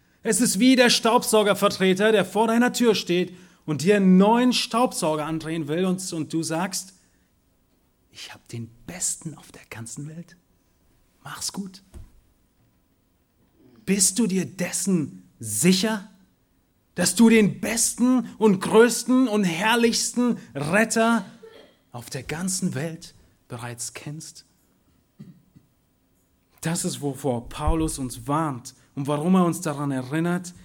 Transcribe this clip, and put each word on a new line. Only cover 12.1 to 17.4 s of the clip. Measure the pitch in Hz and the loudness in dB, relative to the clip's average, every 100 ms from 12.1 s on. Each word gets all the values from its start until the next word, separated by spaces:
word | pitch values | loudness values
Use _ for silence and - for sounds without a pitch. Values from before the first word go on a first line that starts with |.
| _ _ _ _ _ _ _ _ _ _ _ _ _ _ _ _ - - | _ _ _ _ _ _ _ _ _ _ _ _ _ _ _ _ -16 -4
Bist | 202 - - | 0 0 2
du | 214 | 0
dir | 185 147 | 0 -4
dessen | - 175 - 196 180 139 - - _ | -6 -8 -4 0 0 -2 -8 -20 _
sicher, | 110 104 175 185 220 220 - _ _ _ _ _ _ _ _ | -8 0 2 2 2 -4 -10 _ _ _ _ _ _ _ _
dass | - 180 - | -2 -2 6
du | 226 | 6
den | 226 | 8